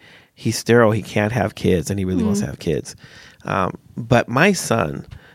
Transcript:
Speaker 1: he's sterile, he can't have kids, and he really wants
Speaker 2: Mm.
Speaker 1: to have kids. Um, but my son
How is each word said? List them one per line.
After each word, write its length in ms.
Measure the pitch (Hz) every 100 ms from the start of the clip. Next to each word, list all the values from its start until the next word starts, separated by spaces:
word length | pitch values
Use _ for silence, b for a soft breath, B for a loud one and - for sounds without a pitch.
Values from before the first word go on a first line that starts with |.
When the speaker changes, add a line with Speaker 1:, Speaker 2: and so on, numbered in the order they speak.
| b b b
Speaker 1:
he's 240 | - 113 113
sterile, 340 | - 120 110
he 100 | 107
can't 320 | - 107 104
have 220 | 120 101 -
kids, 340 | 95 90 87
and 100 | 101
he 60 | 92
really 180 | 92
wants 160 | 220 101
Speaker 2:
Mm. 40 |
Speaker 1:
to 40 | -
have 80 | -
kids. 360 | 85 67 - - B B B B
Um, 340 | 98 98 92 - _ -
but 320 | 117 120 -
my 240 | 123 190
son 520 | 180 - 113 80 69 - b b